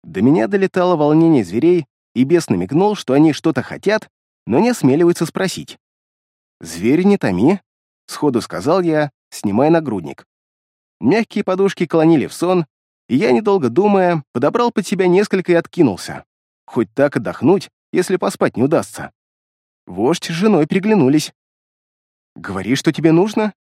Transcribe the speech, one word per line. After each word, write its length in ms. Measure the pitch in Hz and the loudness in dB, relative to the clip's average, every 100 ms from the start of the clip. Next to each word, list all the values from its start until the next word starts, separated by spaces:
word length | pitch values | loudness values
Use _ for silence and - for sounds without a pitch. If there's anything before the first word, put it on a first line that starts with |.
До 180 | - 85 | -10 0
меня 260 | 113 170 220 | 2 2 0
долетало 480 | 196 190 190 180 170 | 0 -2 0 0 2
волнение 480 | 147 156 165 147 | 2 4 4 2
зверей, 440 | 90 104 160 180 - _ _ | 0 0 2 2 -2 _ _
и 100 | - | -4
бес 260 | 135 170 - | 0 0 0
намекнул, 460 | 92 90 147 202 208 | -4 0 0 0 -2
что 180 | - | 0
они 200 | 135 160 | 4 4
что-то 300 | 143 165 135 | 2 -2 -4
хотят, 460 | - - - 214 - _ _ _ - | -6 -6 -2 -2 -4 _ _ _ -2
но 140 | 123 | 0
не 100 | 233 | 0
осмеливаются 560 | 247 139 143 175 175 165 | 2 2 4 2 0 -4
спросить. 540 | - 190 - - - _ _ _ _ _ _ _ _ | -4 -6 -6 -14 -20 _ _ _ _ _ _ _ _
"Зверь, 460 | 82 78 107 156 185 | -16 -4 0 2 2
не 120 | 202 | 2
томи", 420 | 123 90 127 190 _ _ _ _ _ | 0 0 2 0 _ _ _ _ _
сходу 360 | - 147 117 | -4 -2 -2
сказал 400 | - 85 107 185 | -4 -8 -2 0
я, 280 | 170 156 147 _ _ | 0 -2 -4 _ _
снимая 400 | - - 208 147 | -8 -4 0 2
нагрудник. 560 | 170 151 104 76 67 _ _ _ _ _ _ _ _ | 2 0 -8 -8 -16 _ _ _ _ _ _ _ _
Мягкие 440 | 117 208 220 - | 0 0 0 -4
подушки 440 | 190 185 196 - 165 | -4 0 0 -2 -2
клонили 400 | 165 160 165 87 | 2 4 4 0
в 60 | |
сон, 340 | - 170 185 160 _ _ _ _ | -4 -2 -2 -2 _ _ _ _
и 80 | 123 | 0
я, 160 | 226 | 2
недолго 380 | 240 208 196 127 | 2 2 0 0
думая, 540 | 123 208 196 180 170 - | 0 2 2 2 -2 -4
подобрал 380 | 120 143 233 240 | -2 -2 0 -2
под 140 | - 185 | -2 -6
себя 220 | 185 185 | -2 2
несколько 460 | 180 208 190 170 | 2 2 -4 0
и 20 | 170 | 0
откинулся. 720 | 165 - 143 90 - 69 _ _ _ _ - | 0 0 0 0 -10 -14 _ _ _ _ -10
Хоть 280 | - 110 | -6 -4
так 220 | - 143 123 | 0 0 0
отдохнуть, 540 | 107 98 127 190 - _ _ | -8 -2 2 0 -2 _ _
если 240 | 165 180 185 | -4 -2 -2
поспать 400 | 214 - 156 - | -2 -2 -4 0
не 60 | |
удастся. 480 | 127 156 101 - - _ _ _ _ _ _ _ - | 0 0 -4 -12 -16 _ _ _ _ _ _ _ -14
Вождь 400 | 87 120 175 - | -4 -2 -2 -6
с 80 | |
женой 340 | 165 220 185 151 | -2 0 2 0
приглянулись. 680 | 190 196 214 131 151 - _ _ _ _ _ _ _ _ _ _ - | -2 0 2 2 0 -2 _ _ _ _ _ _ _ _ _ _ -18
"Говори, 400 | 80 95 95 135 | -10 -8 -4 -2
что 160 | - | -2
тебе 200 | 151 156 | 0 2
нужно?" 420 | 165 214 220 214 - | 4 2 -2 -4 -6